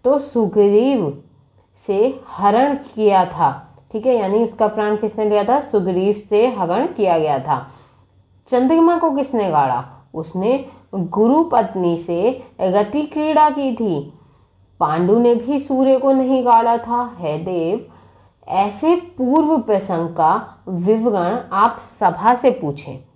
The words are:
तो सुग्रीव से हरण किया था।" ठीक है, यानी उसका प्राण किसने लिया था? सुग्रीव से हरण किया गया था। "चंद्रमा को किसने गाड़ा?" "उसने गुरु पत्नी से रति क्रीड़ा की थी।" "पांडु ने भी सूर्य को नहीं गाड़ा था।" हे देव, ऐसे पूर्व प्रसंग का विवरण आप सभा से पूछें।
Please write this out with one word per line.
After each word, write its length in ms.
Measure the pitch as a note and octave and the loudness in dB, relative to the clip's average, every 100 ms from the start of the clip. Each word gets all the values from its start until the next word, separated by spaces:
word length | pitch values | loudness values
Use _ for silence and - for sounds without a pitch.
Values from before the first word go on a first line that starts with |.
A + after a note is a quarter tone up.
तो 140 | B3 C#4 | 2 0
सुग्रीव 1040 | C#4 A#3+ G#3 G#3 G3+ G#3 C4 C4+ D#3 C#3+ _ _ _ _ _ _ - | 0 -2 0 2 4 4 2 0 -2 -8 _ _ _ _ _ _ -6
से 340 | G3 B3 C4 - | 0 0 -2 -16
हरण 460 | - G3+ G#3+ C#4+ | -2 0 2 0
किया 500 | C#4 - - G#3+ F#3+ | -2 -8 -2 2 2
था।" 540 | F3 D#3 E3+ E3 - _ _ | 0 0 -2 -2 -18 _ _
ठीक 140 | A3 B3 | -4 0
है, 100 | A#3+ | 0
यानी 280 | F#3+ G#3 | 0 0
उसका 220 | A3+ - G#3+ | -2 0 -2
प्राण 300 | G#3+ G#3 G#3+ | 0 -2 -2
किसने 320 | G#3+ - G#3+ | -4 -2 0
लिया 160 | G#3 | 0
था? 160 | G3+ C#4 | 2 0
सुग्रीव 640 | C#4+ G#3 F3+ F3+ G3 G#3 - | 0 -2 0 0 0 -2 0
से 160 | G#3 A#3+ | 2 2
हरण 400 | G#3 E3+ G3 E4+ | 0 -2 -2 -2
किया 320 | D4 F#3+ E3 | -2 0 2
गया 200 | D3+ C3+ | 0 -2
था। 340 | C#3+ C3 - - _ _ _ _ _ _ _ | -2 -4 -4 -20 _ _ _ _ _ _ _
"चंद्रमा 500 | B3 C4 E4 E4 E4+ | 0 4 4 4 4
को 120 | E4 | 0
किसने 400 | C#4 C#4 A#3 G3 | 0 -2 -2 0
गाड़ा?" 580 | D3+ C3+ B2 C3+ - _ | 2 2 -2 -6 -20 _
"उसने 520 | D#3+ D#3+ F#3 G#3 C4+ - - _ | -12 -8 -4 0 -2 -4 -20 _
गुरु 500 | G3 F3 G#3 A3+ D4 | -8 -4 0 4 2
पत्नी 540 | E4 B3 G3+ F#3+ F3 E3+ | 2 0 -2 -2 -2 -2
से 460 | E3+ E3+ G#3+ C4 - - | -4 -2 -2 -2 -14 -4
रति 420 | F#3 G3 G#3 D4 | 0 0 0 -4
क्रीड़ा 480 | D4 D#4 D4+ D4+ D4+ | -4 -4 0 2 2
की 260 | C#4 C4+ A#3 | 2 -4 -2
थी।" 360 | A3 D3+ C#3+ - _ _ _ _ _ _ | -2 -4 -6 -18 _ _ _ _ _ _
"पांडु 380 | D#3 D#3+ F3+ A3+ | -2 0 2 4
ने 160 | A#3+ | 4
भी 240 | A#3 A#3 C#4+ | 2 -2 -6
सूर्य 400 | C#4 C4 C4 C4 | -2 0 2 2
को 140 | C4+ | 4
नहीं 320 | C4+ C4 C4 | 2 2 0
गाड़ा 340 | A#3+ A#3 A#3 A#3 | 4 4 4 -2
था।" 380 | A#3 A#3+ A#3+ F#3+ | -2 -4 -4 -6
हे 200 | E3 D3+ | -6 -6
देव, 540 | F3 F3+ E3 G3+ - - - _ _ _ - | -4 -4 -2 -4 -8 -20 -20 _ _ _ -4
ऐसे 480 | F#3 G3+ G3+ D#4 F4 | -2 -2 -2 0 0
पूर्व 600 | F4 - B3+ D4+ D4+ D#4+ | -2 -6 0 2 2 0
प्रसंग 500 | A3 G3+ F#3+ E3+ E3+ | 0 -2 0 -4 -4
का 540 | E3+ D#3+ G3+ - - - | 0 2 2 -4 -18 -10
विवरण 680 | F3+ F3+ A3 A3+ G3+ F3 A#3+ - | -4 0 2 0 0 -2 -4 -4
आप 260 | F#3+ A3+ - - - | 0 0 0 -18 -2
सभा 340 | F#3+ - G#3 | -2 2 0
से 160 | B3 C4+ | 2 0
पूछें। 540 | - D3+ C#3+ D3 C3+ _ | 0 -6 -8 -14 -18 _